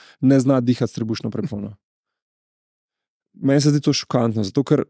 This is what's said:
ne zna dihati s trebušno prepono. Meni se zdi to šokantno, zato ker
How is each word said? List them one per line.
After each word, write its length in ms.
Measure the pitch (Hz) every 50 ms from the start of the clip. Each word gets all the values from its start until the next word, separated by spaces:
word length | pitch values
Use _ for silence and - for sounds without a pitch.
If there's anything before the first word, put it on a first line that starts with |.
| - - _
ne 220 | _ 139 131 139 135
zna 220 | 123 135 135 131
dihati 260 | 123 123 123 - 123
s 80 | 107 -
trebušno 340 | - 117 110 110 - - 110
prepono. 460 | 107 110 101 - 107 104 101 107 104 - _ _ _ _ _ _ _ _ _ _ _ _ _ _ _ _ _ _ _ _ _ _ _ _ _ _ _ _ _ _ _
Meni 280 | - - 135 139 147
se 80 | 139 151
zdi 100 | 147 147
to 140 | - 151 139
šokantno, 500 | - - - - 127 117 117 107 110 104
zato 160 | 95 - 143
ker 220 | 135 - 151 135 - -